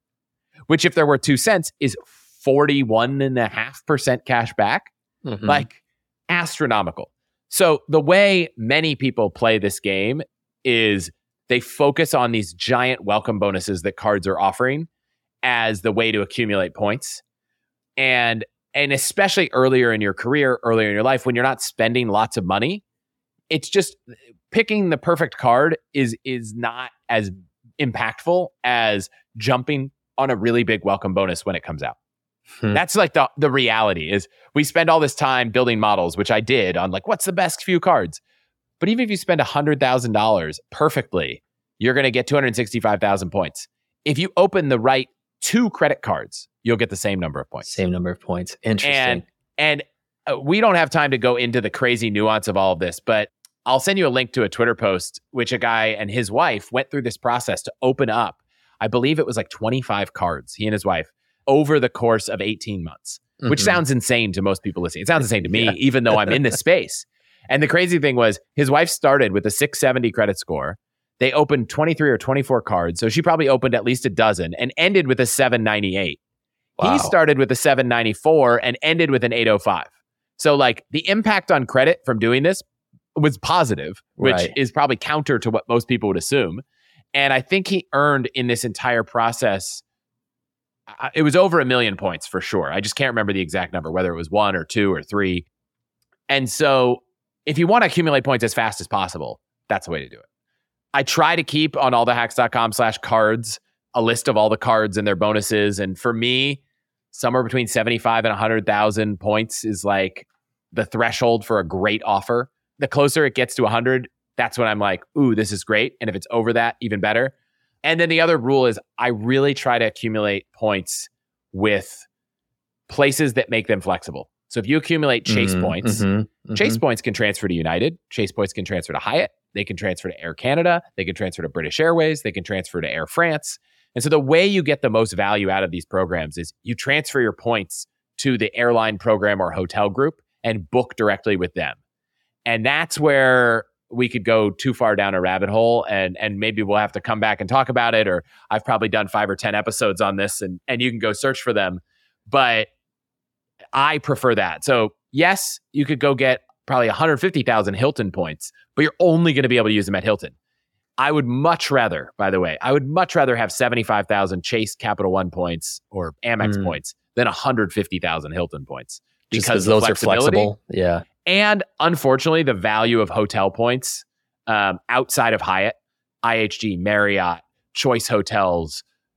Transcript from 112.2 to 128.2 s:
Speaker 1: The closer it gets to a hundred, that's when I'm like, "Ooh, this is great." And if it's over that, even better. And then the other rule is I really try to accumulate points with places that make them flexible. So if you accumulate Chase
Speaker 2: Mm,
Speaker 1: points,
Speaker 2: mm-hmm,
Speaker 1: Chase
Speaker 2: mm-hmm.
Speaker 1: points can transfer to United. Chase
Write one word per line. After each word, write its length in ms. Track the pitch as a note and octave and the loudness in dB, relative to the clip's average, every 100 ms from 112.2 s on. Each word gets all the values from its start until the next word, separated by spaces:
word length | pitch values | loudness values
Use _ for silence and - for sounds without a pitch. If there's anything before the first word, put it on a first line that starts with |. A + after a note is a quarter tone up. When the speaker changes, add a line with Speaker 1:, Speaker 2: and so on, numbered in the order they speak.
| - A#2+ B2+ _ _ - | 0 -4 -4 _ _ -6
Speaker 1:
The 80 | C3+ | -2
closer 380 | C#3+ C#3+ D#3+ C#3 | 2 2 2 0
it 80 | - | 0
gets 200 | B2 - | -2 0
to 100 | G#2+ | 0
a 40 | |
hundred, 380 | A#2 B2+ C3 B2 _ _ - | 2 0 0 -4 _ _ -4
that's 200 | A#2 - | -4 0
when 100 | A2 | 0
I'm 120 | G#2 | 0
like, 240 | G2+ F2+ - D3 | 0 -2 -4 0
"Ooh, 180 | C3 G#2+ | 2 2
this 160 | G#2 | 0
is 120 | G2+ | -4
great." 300 | - G#2+ A#2 - | -2 0 -2 -4
And 100 | A2 | -8
if 60 | F#2+ | -8
it's 120 | - | -4
over 220 | A#2 A2+ | -2 0
that, 240 | A#2 A#2 - | 0 0 -4
even 200 | A2+ G#2 | -6 -2
better. 320 | G#2 A2+ C3+ - _ _ _ _ | 0 0 -2 -6 _ _ _ _
And 160 | D3 E3 | -2 0
then 100 | E3 | 2
the 120 | E3 | 2
other 160 | E3 D#3 | 4 2
rule 280 | B2 C3+ B2+ | 2 4 2
is 140 | G2+ - - | 0 -6 -4
I 100 | B2 | -2
really 440 | G#2+ A#2 C3+ C#3+ | -2 0 2 0
try 240 | C3+ B2+ A#2+ | 0 0 0
to 60 | A2 | 0
accumulate 600 | - A2+ A2 G#2 G2 - | -2 -4 -2 0 -2 -6
points 560 | _ G#2+ G2 - - - _ _ _ _ | _ -2 -2 -4 -10 -12 _ _ _ _
with 520 | F#2+ G#2+ G2 - - - _ _ _ _ _ _ _ - | -2 0 0 -4 -18 -20 _ _ _ _ _ _ _ -6
places 440 | - C#3 C3+ C#3+ | 0 2 2 0
that 160 | A#2 - | 0 0
make 180 | A2+ A2 | -2 0
them 140 | G2 | -2
flexible. 480 | F#2+ F2+ - C2+ - _ _ | -2 -4 -6 -14 -16 _ _
So 100 | A#2+ | -6
if 80 | G#2 | 0
you 100 | D#3 | 0
accumulate 480 | - D#3+ C#3+ A#2 - | 0 0 2 0 0
Chase 280 | G#2+ G2 | 0 2
Speaker 2:
Mm, 80 | F#2 | 0
Speaker 1:
points, 400 | F2 E2+ A#2+ G#2+ | -2 -2 -2 0
Speaker 2:
mm-hmm, 520 | F#2+ G#2 G#2 _ - | 0 0 -2 _ -6
Speaker 1:
Chase 200 | G#2+ - | -2 0
Speaker 2:
mm-hmm. 60 | A2+ | 0
Speaker 1:
points 200 | C#3 A2 | -2 -2
can 120 | A#2 | -4
transfer 340 | G2+ G#2 - F#2+ | -2 -2 -2 -4
to 60 | |
United. 440 | E2+ D#2+ F2 D3 E3+ _ | -2 -2 0 -2 -4 _
Chase 220 | - | -6